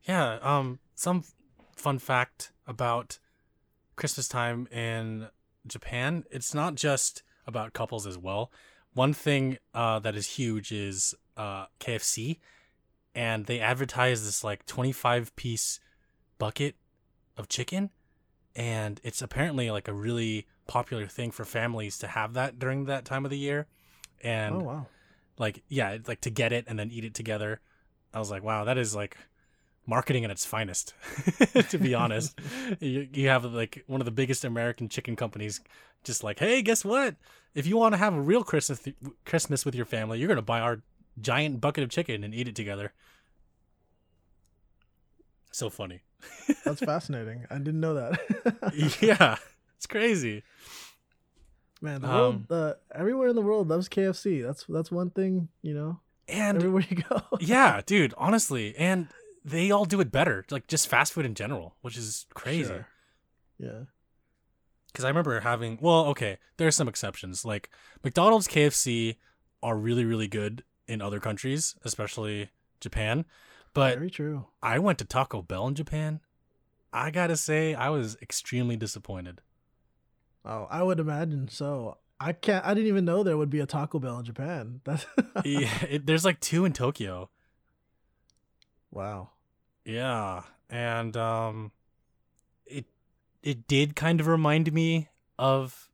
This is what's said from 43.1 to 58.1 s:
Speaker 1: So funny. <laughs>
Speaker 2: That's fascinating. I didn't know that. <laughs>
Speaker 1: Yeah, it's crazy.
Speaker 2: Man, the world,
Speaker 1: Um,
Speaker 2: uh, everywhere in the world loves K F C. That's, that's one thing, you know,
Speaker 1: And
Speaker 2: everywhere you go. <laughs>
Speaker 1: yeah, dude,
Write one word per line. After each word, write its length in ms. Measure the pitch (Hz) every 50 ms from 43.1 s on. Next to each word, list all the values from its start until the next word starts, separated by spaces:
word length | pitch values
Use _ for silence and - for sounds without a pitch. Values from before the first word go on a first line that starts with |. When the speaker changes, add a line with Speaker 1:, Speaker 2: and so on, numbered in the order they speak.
| _ _ _ _ _ _ _ _ _ _ _ _ _ _ _ _ _ _ _ _ _ _ _ _ _ _ _ _ _ _ _ _ _ _ _ _ _ _ _ _ _ _ _ _ _ _ _ _
Speaker 1:
So 180 | - - 120 107
funny. 320 | - - 101 90 90 92 _ _ _ _ - - -
<laughs> 300 | - - - 285 - -
Speaker 2:
That's 160 | - 147 -
fascinating. 640 | 262 151 151 170 - - 147 120 113 113 117 123 123 -
I 80 | 139
didn't 220 | 139 139 156 156 160
know 140 | 160 160 156
that. 800 | 139 120 120 175 - - - 202 - - 240 - - - 196 -
<laughs> 280 | 147 156 143 - -
Speaker 1:
Yeah, 360 | 214 220 208 - 170 131 110 - - - _ _ _ _ _
it's 100 | _ -
crazy. 560 | - - 208 220 240 214 175 127 113 104 107 - _ _ - - - - - - - - _ _ _ _ _ _ _ _ _ - - _ _ _ _ _ _
Speaker 2:
Man, 200 | - 151 143 139
the 60 | 127
world, 280 | 127 127 123 123 123 110
Speaker 1:
Um, 120 | 98 113 -
Speaker 2:
uh, 240 | 165 170 156 151 143 - _ _ -
everywhere 340 | - 175 208 254 262 254
in 80 | 247 240
the 60 | 233
world 260 | 208 208 214 214 190
loves 200 | 156 160 175 185
K 180 | - - 202 190
F 100 | 190 180
C. 260 | - - 202 180 139
That's, 240 | 117 123 147 - -
that's 240 | - 160 160 160 -
one 200 | 175 170 185 180
thing, 380 | - 196 190 190 185 185 170 160 _ _
you 120 | - 156 147
know, 260 | 147 151 160 175 - _ _ _ _ _
Speaker 1:
And 300 | - - 208 214 202 202
Speaker 2:
everywhere 260 | 185 170 185 185 190 185 -
you 80 | 185
go. 240 | 170 - - 254 202 - -
<laughs> 80 | - -
Speaker 1:
yeah, 420 | 170 156 240 262 269 185 110 101 -
dude, 280 | - 202 208 156 117